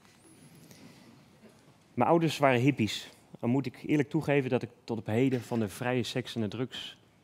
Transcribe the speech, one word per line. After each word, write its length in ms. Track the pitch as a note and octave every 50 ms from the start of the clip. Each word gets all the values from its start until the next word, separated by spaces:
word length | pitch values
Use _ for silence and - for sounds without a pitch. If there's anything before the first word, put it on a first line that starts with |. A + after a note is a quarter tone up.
| - - - _ - - - - - - - - - - - - - - - - - - - - - - - _ - - - - _ _ _ _ _ _ _
Mijn 160 | A#2+ B2+ -
ouders 280 | E3 E3+ E3 D3 -
waren 220 | - C#3+ C3+ B2+ A#2
hippies. 500 | B2+ D3 C3 - A2 G#2 - - - - - - _ _ - -
Dan 100 | - A#2
moet 160 | B2 C#3 B2+
ik 180 | B2 - - -
eerlijk 240 | - D3+ D3+ C3+ -
toegeven 400 | - D#3 - D3+ C#3+ C#3+ B2+ B2
dat 120 | B2+ A#2
ik 80 | A#2+ A2+ - - _
tot 140 | - A#2
op 80 | A2+ -
heden 360 | - G#2+ A#2+ C3+ C3+ B2+ B2
van 180 | A2 - B2 A#2
de 100 | A2 F#2+
vrije 340 | - - B2 B2 B2+ B2+ A2
seks 320 | - - C3 A#2+ - -
en 60 | A#2
de 60 | A2
drugs 500 | G2 G#2+ A2 C3 - - - - - - - _ _ _ _